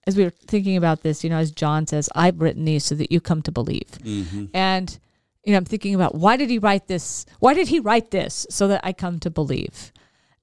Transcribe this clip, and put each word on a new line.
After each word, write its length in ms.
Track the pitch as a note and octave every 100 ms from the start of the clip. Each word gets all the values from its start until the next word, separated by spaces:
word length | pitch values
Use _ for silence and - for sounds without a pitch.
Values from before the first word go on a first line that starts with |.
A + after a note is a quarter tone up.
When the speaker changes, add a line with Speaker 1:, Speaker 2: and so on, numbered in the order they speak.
| -
Speaker 1:
as 80 | G3
we 80 |
were 60 | F3+
thinking 480 | - - G#3+ G3 F#3
about 260 | E3+ D#3+
this, 200 | D#3+ D3+ E3
you 40 |
know, 80 | D#3+
as 140 | D#3+
John 340 | D#3 D3+ D3+ D#3
says, 200 | D3+ E3+ -
"I've 240 | F3 F3
written 220 | D#3+ - D#3
these 200 | D3+ -
so 100 | D3+
that 160 | -
you 80 | E3+
come 220 | - D#3
to 80 | D3+
believe." 380 | C3+ A#2 - - -
Speaker 2:
Mm-hmm. 440 | A2+ G#2 F2 G2+ G2+
Speaker 1:
And, 440 | F#3 F#3+ F#3+ F#3 - _ _ _ _
you 80 | -
know, 60 | G3+
I'm 80 | F3+
thinking 280 | A3 G3+
about, 220 | G3 F3 D#3
why 220 | F#3 B3+
did 120 | C4+
he 80 | A#3+
write 300 | G#3 G3 -
this? 380 | F3+ - - - -
Why 140 | B3
did 140 | D4+ F4
he 140 | E4
write 300 | G#3 A#3 A3+
this? 360 | F#3+ - - -
So 200 | - G3
that 100 | G3 -
I 80 |
come 260 | F#3+ F#3 E3+
to 100 | F3
believe. 640 | E3 C#3+ C3+ - - - _ _ _ _ _